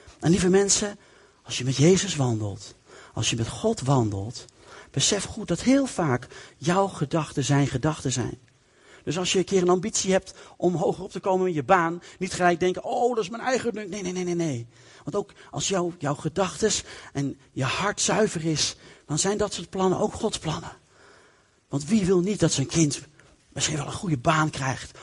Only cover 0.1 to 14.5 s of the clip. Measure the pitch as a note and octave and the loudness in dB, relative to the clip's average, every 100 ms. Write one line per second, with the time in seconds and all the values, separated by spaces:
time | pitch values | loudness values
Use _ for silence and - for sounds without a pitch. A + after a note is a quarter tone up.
0.1 | - D3 F#3+ F3+ F#3+ G3+ - G#3 G#3 _ | -4 2 4 6 4 4 2 -2 -8 _
1.1 | - _ _ - - B2+ B2+ D#3 F#3 - | -20 _ _ -10 -6 -2 4 6 6 2
2.1 | D3+ B2 A2 G#2 F#2+ - - _ - - | 0 0 0 -2 -8 -14 -20 _ -20 -12
3.1 | - A#2 A#2 A2+ - A3 A3 C3 C3+ A2 | -4 -2 -2 -2 -2 -2 -2 2 2 2
4.1 | G2 G2+ - - _ - - - - - | -2 -8 -12 -16 _ -20 -20 -10 -2 0
5.1 | G3+ - - F#3+ E3+ A#3+ C#4 C4 - D#3+ | 0 -4 -8 -4 -2 4 4 4 0 0
6.1 | B2 - - - - C#3+ F#3 G3 - C#3+ | 0 -2 -20 -20 -6 0 2 2 0 -2
7.1 | E3 D3 - B2 C#3+ C#3 B2+ D#3 D3+ C#3 | -2 -2 -2 2 2 2 0 -2 -2 -4
8.1 | B2+ - - _ _ _ _ _ - - | -2 -4 -6 _ _ _ _ _ -14 -6
9.1 | D#3+ F3 G3 E3+ F#3+ F3+ F3+ G#3 - F#3+ | -4 0 0 2 2 4 2 2 -2 2
10.1 | F#3 - - - - F3+ E3 G3+ D3 G3 | 2 0 -18 -20 -2 0 2 0 0 -6
11.1 | F#3 G3+ F#3 F#3 D#3 B2 F#3 E3 F3 - | -6 0 2 2 0 4 4 4 -2 -10
12.1 | - F#3 - F3+ F3 F3+ F3+ - - B3 | -8 -6 0 2 4 0 -2 -4 0 0
13.1 | A3+ F#3 A3+ B3 B3+ A#3 G#3 G#3 G#3 F3+ | 0 -4 -4 -2 -2 -2 -6 -6 -8 -6
14.1 | F#3 F3+ E3+ E3 | -4 -2 -2 -2